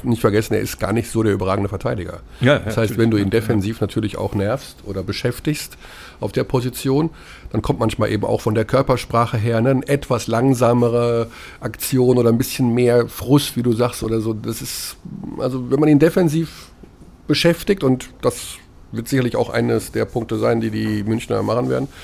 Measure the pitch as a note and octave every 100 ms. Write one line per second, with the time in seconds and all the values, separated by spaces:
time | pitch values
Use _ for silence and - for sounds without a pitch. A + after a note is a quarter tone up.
0 | - A2+ A#2 G#2 A2 G#2 G2 - F#2 A2
1 | A#2 A2+ A2 G2 F#2+ G2 G2+ G2 - A#2+
2 | F2 F2 - - B2+ C#3+ F2 G#2+ A2 G#2
3 | A2+ G#2+ G2+ A2 G#2+ A2+ G2 A2+ G2+ -
4 | G#2+ E2+ G2+ G#2 G2 C3 - - - F#2+
5 | F2 G2 B2 B2 - D3+ - - - -
6 | - - A2+ B2+ A#2+ C3 B2 - C3+ C3+
7 | D#3+ - - - - A#2 - A#2 A2+ -
8 | G#2+ G#2+ G#2 A2 - A2 A2 C3 C3+ B2
9 | - A#2 A#2 A#2+ A2 A2+ A#2 C3 - C#3
10 | - A#2+ - A2+ C3 B2+ A#2+ A#2+ A#2+ A#2
11 | A#2+ A#2 A#2 - - - - - - C3
12 | B2 B2 A#2 A2+ B2+ - B2+ A#2 B2 A#2+
13 | A2+ - A2 C#3+ C#3+ - A#2+ A2 A#2 -
14 | A2 A2+ A2 G#2+ A2+ A2+ C3 - - -
15 | - - - - C3 B2+ B2 C3+ D#3 D3
16 | D#3+ F3+ F3 D#3 E3 - - - - -
17 | - - - D3 E3+ E3+ - G3+ C3+ B2+
18 | - - B2+ - - - - - - A2
19 | A2+ C3+ B2 A#2 A#2 A#2 A#2 A2+ - A2+
20 | G#2+ - A2+ A2 A2+ A#2 A2+ G#2+ G#2+ G#2+
21 | G#2 A2 - A2+ G#2 A2+ B2+ B2+ C#3 -